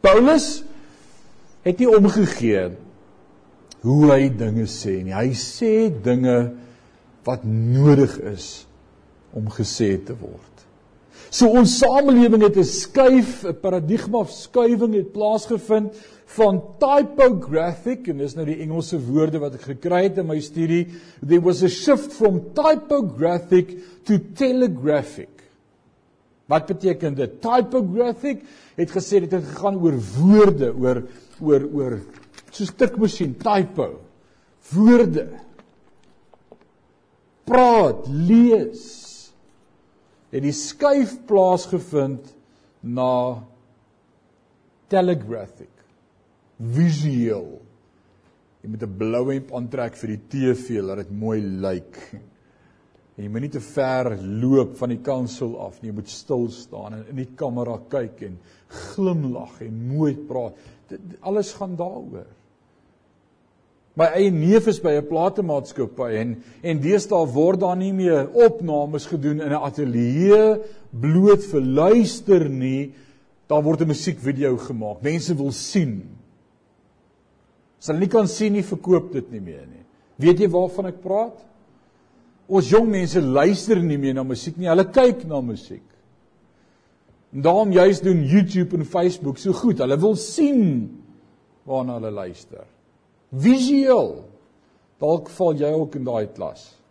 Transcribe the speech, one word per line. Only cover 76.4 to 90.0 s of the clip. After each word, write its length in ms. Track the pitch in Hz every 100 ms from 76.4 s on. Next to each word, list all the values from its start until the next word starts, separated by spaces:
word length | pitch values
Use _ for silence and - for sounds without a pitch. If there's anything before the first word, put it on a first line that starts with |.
| _ _ _ _ _ _ _ _ _ _ _ _ _ _
As 100 | -
hulle 100 | 156
nie 100 | 190
kan 180 | 226 196
sien 240 | - 214
nie, 100 | 202
verkoop 500 | 185 185 - 180 -
dit 180 | 135 120
nie 80 | 113
meer 260 | 92 73 67
nie. 180 | - _ _ _ _
Weet 200 | 151 170
jy 100 | 202
waarvan 380 | 170 180 180 185
ek 160 | 180
praat? 420 | 185 196 226 - _ _ _ _ _ _ _ _ _ _ _
Ons 220 | 190 131
jong 180 | 208 233
mense 320 | 202 175 180
luister 600 | 143 135 160 196 - 208
nie 160 | 170 143
meer 160 | 139
na 80 | 135
musiek 340 | 131 120 - 165
nie, 120 | 180
hulle 160 | 165
kyk 420 | 190 262 254 247 160
na 140 | 147
musiek. 420 | 123 110 - - _ _ _ _ _ _ _ _ _ _ _ _ _ _ _
En 80 | 135
daarom 300 | 143 185 214
juis 280 | 180 190 196
doen 240 | 185 175
YouTube 500 | 139 185 180 185 180 175
en 80 |
Facebook 540 | 147 185 180 175 139 135
so 140 | 196
goed. 260 | 185 240 139
Hulle 200 | 127
wil 180 | 139